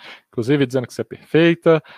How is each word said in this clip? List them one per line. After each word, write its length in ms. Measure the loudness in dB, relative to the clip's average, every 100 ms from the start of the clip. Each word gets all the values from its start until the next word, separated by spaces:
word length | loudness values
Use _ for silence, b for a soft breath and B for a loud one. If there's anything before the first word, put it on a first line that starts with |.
| B B _
inclusive 380 | -8 -2 -2 0
dizendo 200 | -4 -6
que 80 |
você 80 | -12
é 40 | -12
perfeita, 760 | -14 -2 0 2 2 0 0 B